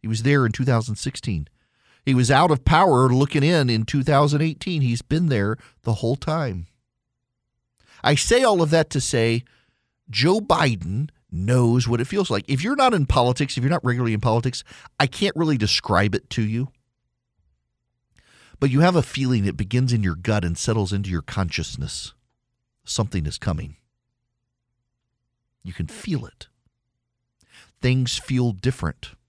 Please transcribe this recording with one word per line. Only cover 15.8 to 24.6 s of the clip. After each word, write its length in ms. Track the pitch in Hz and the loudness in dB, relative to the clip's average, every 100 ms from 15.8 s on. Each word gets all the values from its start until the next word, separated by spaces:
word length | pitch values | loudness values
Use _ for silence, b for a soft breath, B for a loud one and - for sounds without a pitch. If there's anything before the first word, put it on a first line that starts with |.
| - 92 104 98 | 0 0 2 -2
it 140 | _ | _
to 140 | - | -4
you. 260 | 107 113 131 _ _ _ _ _ _ _ _ _ _ _ _ _ _ _ b b b b | -2 -4 -6 _ _ _ _ _ _ _ _ _ _ _ _ _ _ _ b b b b
But 120 | 139 | 0
you 80 | 131 | 4
have 160 | 175 175 | 4 4
a 80 | |
feeling, 420 | - - 131 123 101 | 0 -4 0 2 0
it 100 | - | -4
begins 380 | 95 123 127 | -2 0 0
in 80 | 120 | 0
your 140 | 98 85 | 0 -2
gut 280 | 90 104 | 0 0
and 140 | 87 85 | 0 -4
settles 340 | - 110 95 | -2 -2 -2
into 200 | 98 98 | -4 -4
your 100 | 87 | -6
consciousness. 960 | - - 90 - 78 - 71 - - _ _ _ _ _ _ _ - | -6 -6 -4 -4 -8 -8 -10 -10 -14 _ _ _ _ _ _ _ -10
Something 420 | - 104 95 76 | -4 -2 -2 -4
is 100 | - | -4
coming. 380 | - 78 73 73 _ _ _ _ _ _ _ _ | -4 -4 -8 -16 _ _ _ _ _ _ _ _